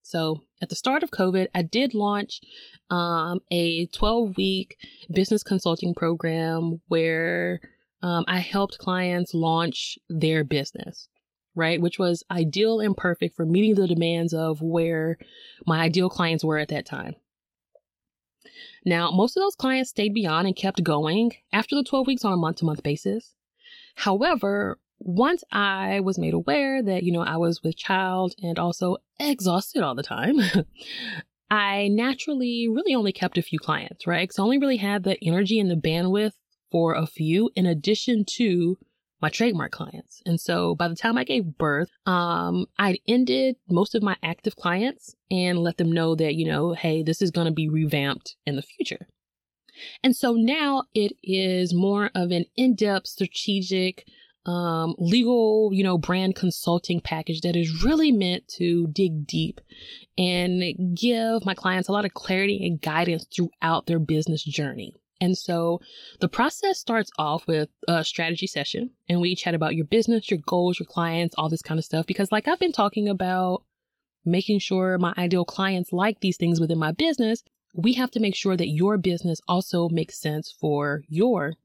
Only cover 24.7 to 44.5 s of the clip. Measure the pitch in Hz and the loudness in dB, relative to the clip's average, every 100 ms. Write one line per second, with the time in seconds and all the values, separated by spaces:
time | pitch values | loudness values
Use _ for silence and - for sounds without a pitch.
24.7 | - _ _ - 175 269 349 - 208 202 | -6 _ _ -2 2 2 2 -2 -2 0
25.7 | 190 190 196 190 185 165 170 170 294 277 | 0 0 0 0 0 0 0 0 0 2
26.7 | 269 208 180 180 170 - 160 170 165 165 | 0 0 0 0 0 0 0 0 0 -4
27.7 | - - 190 190 185 185 - 175 165 175 | -4 -2 0 0 0 -2 -4 -6 -2 -2
28.7 | - 180 185 _ - 294 269 185 175 - | 0 -2 -2 _ -6 -2 0 0 0 -2
29.7 | 294 151 127 - 101 151 294 185 190 151 | -2 -2 -2 -6 -2 2 4 4 2 0
30.7 | - - - - 175 - _ _ 214 202 | -12 -16 -12 -10 -12 -14 _ _ 0 2
31.7 | 196 202 208 247 262 - 277 247 233 233 | 0 2 2 0 -2 -4 -2 -2 0 0
32.7 | 226 403 262 202 - 180 - - 156 - | 0 0 2 0 -2 -2 -2 -2 -6 -4
33.7 | 147 - - - 170 180 - 202 269 277 | -4 -6 -8 -2 -2 -2 0 2 2 2
34.7 | 247 202 202 185 - 165 175 190 220 196 | 0 0 0 -2 -2 0 2 2 2 2
35.7 | 165 160 165 185 202 214 _ _ _ _ | 0 0 0 2 0 0 _ _ _ _
36.7 | 170 165 160 156 - 156 175 226 - 180 | 2 2 2 -2 -2 2 2 2 2 2
37.7 | 156 196 214 - 226 196 - 233 180 170 | 2 0 0 2 0 0 0 2 4 2
38.7 | 190 _ _ _ _ 156 - 233 180 - | -2 _ _ _ _ -4 0 0 0 -6
39.7 | - 151 165 - - 180 170 - 170 175 | -8 -12 -14 -20 -12 -2 -2 0 0 0
40.7 | 165 175 170 226 247 254 254 170 - 156 | 0 -2 -2 -2 0 0 -2 -2 -2 0
41.7 | 143 175 _ - 180 175 170 175 180 - | 0 -2 _ -2 0 0 -2 0 -2 -4
42.7 | - 202 180 - 247 254 254 262 254 - | -2 0 0 0 2 2 2 0 -2 0
43.7 | 175 208 233 202 185 160 170 214 | 2 2 0 0 -2 -6 -4 -6